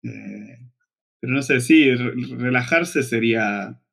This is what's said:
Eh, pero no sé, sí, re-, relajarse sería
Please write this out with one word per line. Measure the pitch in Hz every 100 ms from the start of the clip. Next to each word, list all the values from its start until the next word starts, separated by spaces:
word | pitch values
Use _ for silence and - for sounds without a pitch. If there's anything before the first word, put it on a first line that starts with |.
Eh, | 120 107 104 104 107 120 127 _ _ _ _ _
pero | 123
no | 131
sé, | 131 131
sí, | 123 160 139
re-, | 120 123 123 123 123
relajarse | 123 127 123 165 170 151
sería | 123 117 113 113 107 101 98 - _